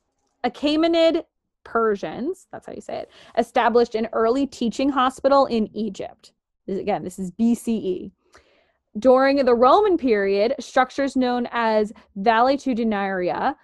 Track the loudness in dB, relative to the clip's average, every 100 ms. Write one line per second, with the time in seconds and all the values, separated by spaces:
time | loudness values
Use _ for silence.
0 | _ _ _ _ -8 -4 -2 0 2 2
1 | 2 0 -4 _ _ _ -8 -2 -2 -2
2 | -6 -8 -8 -10 _ -18 -16 -16 -12 -12
3 | -14 -20 -6 -4 -2 0 2 2 2 -2
4 | -4 -2 0 0 -2 -4 -4 -2 -2 0
5 | 0 0 2 4 4 0 -4 -4 -8 -8
6 | -14 -16 -20 _ _ _ -10 -6 -4 -4
7 | -6 -10 -10 -2 0 0 -2 -4 -4 -6
8 | -10 -18 _ _ _ _ _ _ _ 0
9 | 4 4 4 2 2 4 6 6 4 2
10 | 2 0 2 0 0 -2 -4 -2 0 -2
11 | -4 -2 -2 -2 -4 -2 0 0 -2 -6
12 | _ -4 0 2 2 2 -2 -2 0 -2
13 | -2 -2 -2 -2 -4 -4